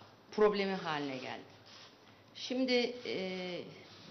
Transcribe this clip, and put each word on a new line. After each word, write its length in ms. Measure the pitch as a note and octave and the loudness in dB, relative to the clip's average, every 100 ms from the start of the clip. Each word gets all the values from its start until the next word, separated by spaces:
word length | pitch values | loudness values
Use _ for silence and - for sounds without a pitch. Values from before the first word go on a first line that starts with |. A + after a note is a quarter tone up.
| - - - | -20 -20 -6
problemi 420 | - G#3+ G3+ G3 | 6 6 6 2
haline 440 | F#3+ E3+ D3+ C#3+ C3 | 0 0 -2 -2 -4
geldi. 260 | B2 A2+ - - - - - - - - - - | -6 -8 -10 -20 -20 -20 -20 -20 -20 -20 -18 -12
Şimdi, 600 | - B3+ B3+ B3 A#3 - - | -4 0 4 4 4 -2 -4
e, 540 | B2 F#3 F#3 F#3 E3+ A2 D#3 - - - | -2 -2 -2 -4 -6 -8 -14 -18 -20 -8